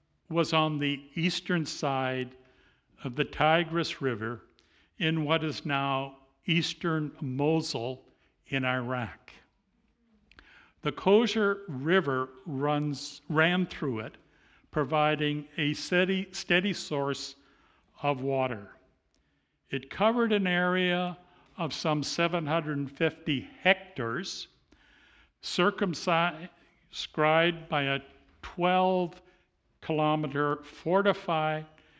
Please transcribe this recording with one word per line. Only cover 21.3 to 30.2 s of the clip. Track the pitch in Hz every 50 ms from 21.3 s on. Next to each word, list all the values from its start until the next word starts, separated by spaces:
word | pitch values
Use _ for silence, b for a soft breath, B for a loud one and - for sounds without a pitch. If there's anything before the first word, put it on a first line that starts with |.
| b b b b b -
of | 170 151 -
some | - - 160 151 151
seven | 139 - - - 170 170 175 170 160 143
hundred | 156 170 156 151 147 143
and | 139 131
fifty | - - 165 156 156 - - 160 147 123 - - - -
hectares, | - 180 196 - - - - - 117 113 117 156 190 - - - - - _ _ _ _ b b b b b b b b b b b b b _
circumscribed | - - - - 175 202 196 - 214 185 151 - - 185 170 165 170 175 - 156 170 - _ b b b b b b b - - - - - 160 151 156 156 165 165 175 170 165 - -
by | 165 147 139
a | 139 139 135 135 - - - _ _ _ _
twelve | - - - 175 170 180 185 185 185 185 185 180 180 160 - - b b b b b b b _ _ _ _ _
kilometer | - - 160 151 156 151 156 156